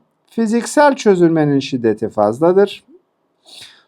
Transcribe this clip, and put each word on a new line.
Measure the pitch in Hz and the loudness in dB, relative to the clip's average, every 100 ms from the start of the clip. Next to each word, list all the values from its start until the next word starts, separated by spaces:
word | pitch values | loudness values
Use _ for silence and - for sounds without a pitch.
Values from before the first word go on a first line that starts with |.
| _ _ _ | _ _ _
fiziksel | - 226 233 220 - 294 269 | -6 -2 -2 -2 2 2 2
çözülmenin | 220 185 170 160 147 139 | 0 2 2 2 0 -2
şiddeti | 131 127 113 107 107 | -2 -4 -2 -2 -4
fazladır. | - 104 120 165 190 202 - _ 330 _ _ _ _ _ - - _ | -2 -2 0 0 2 0 -4 _ _ _ _ _ _ _ -20 -20 _